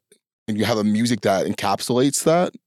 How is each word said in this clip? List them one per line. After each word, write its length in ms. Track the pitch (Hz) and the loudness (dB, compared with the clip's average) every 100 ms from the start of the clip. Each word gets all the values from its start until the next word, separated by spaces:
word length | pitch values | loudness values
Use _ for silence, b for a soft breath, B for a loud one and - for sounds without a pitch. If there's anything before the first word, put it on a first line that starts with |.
| _ _ _ _ - | _ _ _ _ -6
and 80 | 107 | -2
you 80 | |
have 140 | 104 110 | 0 0
a 60 | |
music 380 | 104 107 120 120 | 2 2 0 0
that 240 | 104 95 80 | 0 0 0
encapsulates 760 | - 98 - - 120 139 - | -2 -2 -2 0 2 2 2
that, 280 | 160 170 180 - | 2 2 0 -6